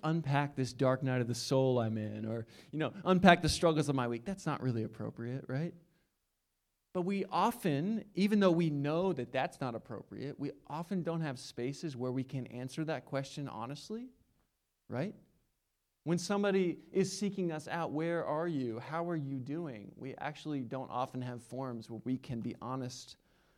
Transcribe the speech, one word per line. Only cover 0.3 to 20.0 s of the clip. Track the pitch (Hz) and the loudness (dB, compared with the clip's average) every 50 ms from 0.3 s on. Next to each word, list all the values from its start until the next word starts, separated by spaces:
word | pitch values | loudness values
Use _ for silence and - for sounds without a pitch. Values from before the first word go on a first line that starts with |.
| 139 143 147 143 143 | 4 4 4 2 0
this | - 131 117 - | 0 -2 -2 0
dark | - 139 127 131 131 139 | 2 4 4 4 4 2
night | 131 127 127 | 2 2 2
of | 123 113 | 2 0
the | 120 | -2
soul | 117 - - 139 135 131 131 127 123 | -2 0 2 4 4 6 6 4 4
I'm | 113 110 110 110 | 2 2 0 -2
in," | 107 107 104 107 110 | -2 -4 -4 -4 -4
or, | 110 113 117 113 - - - - - | -4 -4 -4 -6 -8 -12 -20 -16 -8
you | - 151 | -2 -2
know, | 156 120 165 196 - | -2 -2 -2 -2 2
"unpack | 175 185 180 180 185 175 175 | 4 6 8 10 10 10 10
the | 165 151 | 8 2
struggles | - - 175 170 160 156 147 143 | 2 4 4 4 6 4 4 2
of | 139 | 2
my | 131 123 120 | 2 2 0
week." | 120 117 120 | -2 -2 -4
That's | - 196 - - | -6 -6 -6 -4
not | 160 143 - - | -4 -4 -2 0
really | 127 117 113 110 | 0 0 0 0
appropriate, | 107 - - 110 113 - - 117 120 127 135 - - | -4 -4 -6 -8 -8 -6 -6 -6 -6 -6 -6 -6 -6
right? | 127 135 165 175 - - - _ _ _ _ _ _ _ _ _ _ _ _ _ _ _ _ _ _ _ _ _ - | -4 -4 -4 -4 -8 -10 -20 _ _ _ _ _ _ _ _ _ _ _ _ _ _ _ _ _ _ _ _ _ -4
But | 185 175 | -4 -2
we | 185 196 196 185 | 0 0 -2 -2
often, | 190 - 170 196 240 240 - - 175 143 139 160 202 226 220 - - - | 0 2 2 2 2 2 0 0 0 0 2 0 0 -2 -2 -4 -4 0
even | 175 190 208 220 208 | 2 2 4 6 8
though | 196 185 | 8 8
we | 165 165 175 156 | 8 6 4 2
know | 147 143 139 143 156 165 185 190 170 | 2 2 0 2 2 2 2 2 0
that | 127 120 113 | 0 -2 -2
that's | - 131 135 - - - | 0 0 0 0 -2 -4
not | 139 127 113 | -4 -4 -4
appropriate, | 110 - - 117 101 - - 98 104 120 143 - - | -6 -8 -8 -10 -10 -10 -10 -10 -8 -8 -8 -6 -6
we | 139 143 - - - - | -6 -6 -6 -8 -12 -10
often | 143 156 175 - 202 185 160 | -8 -8 -6 -2 -2 -2 0
don't | 165 165 165 | 0 -2 -2
have | 160 147 131 127 | -2 -2 -4 -6
spaces | - - - - 120 131 143 - - 160 135 | -8 -12 -8 -4 -4 -4 -4 -4 -6 -6 -4
where | 117 127 127 | -4 -2 -2
we | 123 135 127 | 0 -2 -2
can | 131 - 131 120 - | -2 -4 -6 -6 -6
answer | 117 123 127 127 - - 160 | -8 -8 -8 -8 -6 -4 -4
that | 151 160 123 - | -2 -4 -4 -4
question | - 147 135 139 139 - 151 143 135 | -4 -4 -4 -4 -4 -6 -8 -8 -8
honestly, | - 107 113 127 143 - - - 214 226 247 254 - _ _ _ _ _ _ _ _ _ _ _ _ _ _ - | -6 -6 -8 -8 -8 -10 -10 -10 -8 -8 -10 -10 -14 _ _ _ _ _ _ _ _ _ _ _ _ _ _ -8
right? | 107 120 160 214 208 - - _ _ _ _ _ _ _ _ _ _ _ _ _ _ _ - | -4 -4 -4 -4 -6 -12 -18 _ _ _ _ _ _ _ _ _ _ _ _ _ _ _ -2
When | 147 175 175 | 0 0 0
somebody | 175 - 202 202 202 202 190 196 185 175 - - - - | 0 0 0 2 4 4 4 4 4 4 0 -2 -6 -2
is | - 190 185 190 - | 2 2 2 2 2
seeking | - 208 196 202 - 185 170 | -2 -2 -2 0 0 0 0
us | 156 156 147 - | -2 -4 -6 -4
out, | 135 170 165 110 | -4 -2 -2 0
"Where | 127 151 160 170 170 170 - | 0 0 0 2 0 0 0
are | - 151 156 170 175 | 0 0 0 0 0
you? | 160 139 127 120 110 117 | 0 0 0 -2 -4 -4
How | 123 127 156 165 170 175 | -6 -6 -4 -4 -2 -2
are | 175 | -2
you | 160 139 139 139 131 | -2 -2 -4 -4 -6
doing?" | 120 135 143 170 175 151 120 104 101 - - | -4 -4 -6 -4 -4 -6 -8 -8 -12 -14 -14
We | - | -12